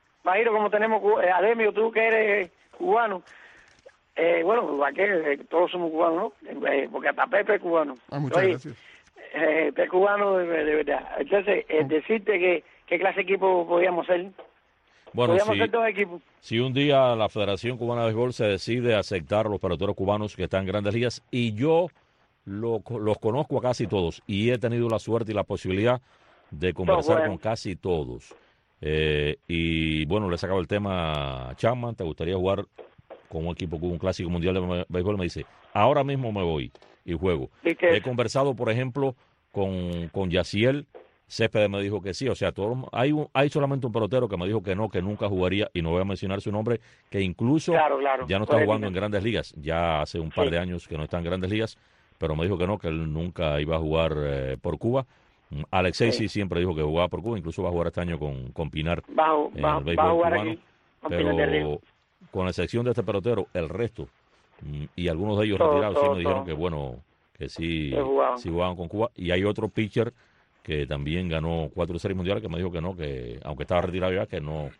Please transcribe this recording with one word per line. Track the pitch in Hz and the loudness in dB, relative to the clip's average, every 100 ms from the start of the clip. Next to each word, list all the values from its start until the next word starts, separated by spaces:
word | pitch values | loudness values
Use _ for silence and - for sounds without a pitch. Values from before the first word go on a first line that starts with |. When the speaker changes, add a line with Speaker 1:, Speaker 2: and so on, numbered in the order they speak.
| _ _ | _ _
Speaker 1:
Imagino | 180 196 233 | 0 2 4
como | 214 208 | 2 2
tenemos | 208 220 220 | 2 2 2
cu-, | 196 214 | 4 4
eh, | - | 4
Alemio, | 180 196 233 214 | 4 4 4 2
tú | 190 226 | 2 0
que | 220 226 | 2 2
eres | 220 214 202 175 _ _ - | 4 4 2 -2 _ _ -6
cubano. | 359 392 233 185 - - - - - _ - _ _ - | 2 4 2 -2 -10 -20 -20 -20 -20 _ -20 _ _ 0
Eh, | 165 170 | 2 4
bueno, | 165 233 175 143 143 | 4 2 2 0 0
¿a | |
qué? | 139 202 180 156 | 2 2 2 2
Eh, | 143 - | -2 0
todos | 160 175 | 2 2
somos | 180 170 | 2 -2
cubanos, | 160 170 165 226 - | 2 2 2 -2 -8
¿no? | - 143 143 | -14 -4 0
Eh, | 139 127 | 0 0
porque | - 147 | -2 -2
hasta | - 143 | 0 2
Pepe | 190 202 202 | 2 2 0
es | |
cubano. | 175 165 147 127 - | 2 2 0 -4 -8
Speaker 2:
Ah, | 143 | -4
muchas | 143 165 | 0 2
Speaker 1:
Oye, | 190 | 2
Speaker 2:
gracias. | 156 147 123 - - _ - - | 0 -6 -16 -20 -20 _ -20 -10
Speaker 1:
eh, | - 156 156 156 | 0 2 2 2
Pepe | 135 | 0
es | 180 | 2
cubano | 180 202 202 202 190 | 4 4 4 2 2
de, | 175 | 0
de | 165 151 151 | 0 2 0
verdad. | 147 135 - - | 0 -2 -4 -6
Entonces, | 139 202 196 180 - | 0 2 2 0 2
eh, | 156 | 0
Speaker 2:
Oh. | 139 | 2
Speaker 1:
decirte | 156 - 220 196 196 | 0 0 -2 2 2
que, | 180 170 - _ - | 4 2 -2 _ -4
¿qué | 175 | 0
clase | 190 180 | 0 0
de | |
equipo | 185 190 190 185 170 | 0 2 4 2 4
podíamos | 175 180 175 170 | 4 4 2 0
ser? | 214 190 - - _ _ _ _ _ - | 0 -2 -12 -20 _ _ _ _ _ -10
Speaker 3:
Bueno, | - 123 | 0 4
Speaker 1:
Podíamos | 175 208 202 | 4 4 2
Speaker 3:
si, | |
Speaker 1:
ser | 220 | 2
dos | 233 226 | 2 0
equipos. | 196 196 175 _ _ | 0 -2 -4 _ _
Speaker 3:
si | - 113 | -4 0
un | 127 | 0
día | 127 143 139 131 113 | 2 4 6 6 4
la | 107 | 0
Federación | 113 101 98 117 123 | 0 -2 0 -2 -4
Cubana | 120 120 | -2 0
de | 113 | 0
Béisbol | 110 123 | 0 -2
se | 120 110 | 0 0
decide | 95 - 120 120 107 | 0 0 0 2 2
aceptar | 92 95 71 101 110 | 2 -4 0 0 0
a | |
los | 98 | 0
peloteros | 92 85 98 101 | -2 0 -2 -2
cubanos | 95 104 107 - | 0 0 -2 -4
que | |
están | 87 95 | -2 -2
en | 95 | 0
Grandes | 101 101 | -2 0
Ligas, | 113 120 - - | 0 -2 -4 -6
y | 127 117 | -2 -2
yo | 104 147 160 180 _ _ _ _ _ - | 0 2 2 2 _ _ _ _ _ -10
lo | 101 117 113 | -6 -2 -4
co-, | - 117 | -4 -2
los | 107 104 | 0 2
conozco | 110 123 156 131 | 2 0 0 0
a | |
casi | 120 123 110 | 0 0 0
todos, | 101 85 - - | 0 0 -2 -4
y | 101 113 | 0 2
he | 123 | 2
tenido | 117 120 117 | 0 0 0
la | 107 | 0
suerte | - 113 110 | 0 -2 0
y | 104 | -2
la | |
posibilidad | 87 98 92 92 113 123 _ _ _ _ - | -2 -4 -2 2 2 0 _ _ _ _ -16
de | 76 87 | -4 -2
conversar | 85 87 82 - 110 | 0 2 2 4 2
Speaker 1:
bueno. | 107 | 2
Speaker 3:
con | 92 | -2
casi | 107 113 107 90 | -4 -4 -6 -6
todos. | 95 85 65 60 - - _ _ _ - | -2 -2 -2 -8 -14 -20 _ _ _ -8
Eh, | 76 78 78 76 73 76 - | -2 0 2 2 0 -2 -4
y | 85 82 80 80 78 76 | -2 0 0 0 0 0
bueno, | 101 101 | 0 0
le | 85 | -4
sacaba | 92 95 | -2 -2
el | 82 | 0
tema | 101 101 92 80 76 69 65 64 | -2 -2 -2 -2 -2 -4 -6 -10
a | 64 | -2
Chapman, | 113 123 120 113 | 0 0 -4 -6
¿te | |
gustaría | 87 76 82 95 | -6 -4 -2 0
jugar | 92 98 101 - - _ - - - | 0 0 -4 -12 -20 _ -20 -20 -12
con | 82 82 | -8 -6
un | |
equipo | 85 90 80 | -6 -6 -4
cubo, | 87 | -4
un | 85 | -2
clásico | 95 92 87 | -2 -2 -2
mundial | 87 87 92 | 0 0 0
de | |
me-, | 90 90 - | 0 -4 -2
béisbol? | 90 90 104 | -2 -2 -2
Me | 87 | -4
dice, | 78 - - - | -6 -14 -18 -6
"Ahora | 101 113 147 | 2 4 4
mismo | 135 139 123 | 2 -2 -2
me | 104 | -2
voy | 87 78 60 - - _ - | 0 0 -4 -12 -20 _ -6
y | |
juego". | 82 92 82 64 _ | -2 0 0 -2 _
Speaker 1:
¿Viste | 170 165 175 | -2 2 4
Speaker 3:
He | 165 | 4
Speaker 1:
eso? | |
Speaker 3:
conversado, | 151 120 113 135 139 117 | 0 -2 0 2 0 0
por | 117 | 0
ejemplo, | 113 131 143 135 123 _ _ _ | 0 -2 -2 -2 -2 _ _ _
con, | - 95 92 90 87 85 | -2 -2 -2 -4 -4 -6
con | 98 95 | -4 0
Yaciel | 87 85 104 117 143 147 - - _ - | 0 0 2 2 2 -4 -20 -20 _ -12
Céspedes, | - 113 113 104 | -2 0 4 2
me | 98 | 2
dijo | 101 101 | -2 -4
que | 95 90 | -6 -4
sí. | 131 | -4
O | 98 | 0
sea, | 95 | -2
todo, | 92 101 127 123 | -2 -4 -4 -4
hay | - 135 | 0 2
un, | 151 143 | 2 0
hay | 131 143 | 2 2
solamente | 151 139 139 123 | 2 0 0 -2
un | |
pelotero | 113 104 127 120 | 0 0 0 0
que | 95 | -2
me | 90 | -2
dijo | 110 | -2
que | 95 92 | -2 -2
no, | 110 | -2
que | 98 | -2
nunca | 92 104 107 | -2 -2 -2
jugaría, | 95 90 98 104 | 0 2 2 0
y | 90 | -2
no | 82 | 0
voy | 85 | 0
a | 95 | 0
mencionar | 92 98 98 | -4 -4 -4
su | 107 | -4
nombre, | 104 110 117 - _ _ | -2 0 -2 -4 _ _
que | 98 | -2
incluso | 95 85 117 156 165 | -2 0 2 2 4
Speaker 1:
Claro, | 165 151 139 | 4 4 2
claro. | 139 131 135 | 0 0 0
Speaker 3:
ya | 190 | 0
no | 214 | 4
está | - | 4
Speaker 1:
Puede | 151 | 4
Speaker 3:
jugando | 110 104 | 2 0
en | |
Speaker 1:
ser. | 92 | -2
Speaker 3:
Grandes | 104 101 | -2 0
Ligas. | 107 98 - - | 0 -2 -4 -8
Ya | 73 82 85 78 | -4 0 2 0
hace | 76 85 | -2 -4
un | 80 | -4
par | - 85 | 0 0
Speaker 1:
Sí. | |
Speaker 3:
de | 85 | 0
años | 90 87 - | -4 -8 -8
que | 78 | -8
no | |
está | 78 87 | -4 -4
en | |
Grandes | 85 92 92 | -2 -2 -2
Ligas, | 107 110 - _ _ _ - | -2 -2 -8 _ _ _ -6
pero | 80 78 | -4 0
me | 87 | 0
dijo | 92 | 0
que | 87 | 0
no, | 104 | -2
que | 87 | -2
él | 80 80 | -2 -2
nunca | 76 87 85 80 73 | -4 -4 -2 0 0
iba | 76 80 | 0 0
a | |
jugar, | 78 80 80 76 | 0 2 2 0
eh, | 73 69 65 65 | -2 -2 -4 -4
por | 87 80 | -4 -4
Cuba. | 113 131 127 _ _ _ - | 0 -2 -4 _ _ _ -12
Mm, | 73 76 | -10 -2
Alexei | 95 92 85 117 | 2 2 2 2
Speaker 1:
Sí. | - | 2
Speaker 3:
sí | 104 | -2
siempre | 104 98 82 | -2 -2 0
dijo | 92 78 | 0 0
que | |
jugaba | 76 80 87 | 0 2 0
por | 85 | -2
Cuba, | 98 113 | -4 -6
incluso | 80 80 | -6 -4
va | 90 | -2
a | |
jugar | 87 85 | 0 -2
este | 85 | -2
año | 87 80 | -4 -4
con, | 73 67 64 | -4 -6 -10
con | - 78 | -6 -6
Pinar, | 76 78 85 - - | -4 -2 -2 -4 0
Speaker 1:
Va | 156 | 2
a | 156 | 2
ju-, | 147 - | 0 -2
Speaker 3:
en | |
Speaker 1:
va, | 151 151 | -2 0
Speaker 3:
el | 143 | -2
béisbol | 165 160 | 2 2
Speaker 1:
va | |
a | |
jugar | 170 170 | 4 2
Speaker 3:
cubano, | 165 110 | 0 -2
Speaker 1:
aquí, | - _ _ _ _ | -8 _ _ _ _
con | 156 | -4
Pinar | 85 170 - | -2 0 2
del | 82 | 2
Río. | - 76 73 | 0 -2 -6
Speaker 3:
pero | _ _ _ _ 175 | _ _ _ _ -10
con | 98 92 | -4 -2
la | |
excepción | 90 85 113 120 | -2 -2 -2 -2
de | |
este | 120 | -2
pelotero, | 101 101 95 110 - | 0 0 0 -2 -2
el | 90 78 | -4 -4
resto, | 82 117 - 69 _ _ _ _ - | -4 -6 -6 -14 _ _ _ _ -16
mm, | 73 73 73 - | -12 -10 -10 -4
y | 87 | -2
algunos | 80 104 104 | -2 0 0
de | 107 | 0
ellos | 98 | 2
Speaker 1:
Todo, | 165 | 4
Speaker 3:
retirados | 143 135 98 | 4 2 2
sí | |
Speaker 1:
todo, | 143 | 2
Speaker 3:
me | 139 | 2
dijeron | - 139 | 0 -2
Speaker 1:
todo. | 135 | -4
Speaker 3:
que, | |
bueno, | 76 87 78 69 62 - _ _ - | -4 -4 -4 -8 -10 -18 _ _ -14
que | - | -12
sí, | - 82 80 76 | -6 -4 -2 -2
Speaker 1:
Que | - | -2
jugaban. | 135 139 135 123 | 0 0 0 -2
Speaker 3:
sí | 95 | -4
jugaban | 82 90 90 | -2 -2 -4
con | 85 | -6
Cuba. | 104 117 - | -4 -4 -4
Y | 87 | -2
hay | 90 101 | 0 0
otro | 101 104 | 0 -4
pitcher | - 107 - 113 - _ _ _ _ | -2 -2 0 -2 -4 _ _ _ _
que | - 76 67 | -6 -4 -2
también | 73 71 85 92 | -4 -2 -4 -2
ganó | 80 80 82 76 | -2 -2 -2 -4
cuatro | - 85 85 | -4 -4 -4
series | 101 92 | -4 -4
mundiales | 90 107 | -2 -2
que | 107 | -4
me | 82 | -6
dijo | 92 | -4
que | 87 | -4
no, | 85 92 | -6 -6
que | 76 65 60 60 | -8 -8 -8 -10
aunque | 65 71 | -10 -8
estaba | 71 90 | 0 0
retirado | 87 90 92 | 0 0 0
ya, | 92 110 | -2 -4
que | 90 | -6
no | 73 78 71 - | -6 -6 -8 -12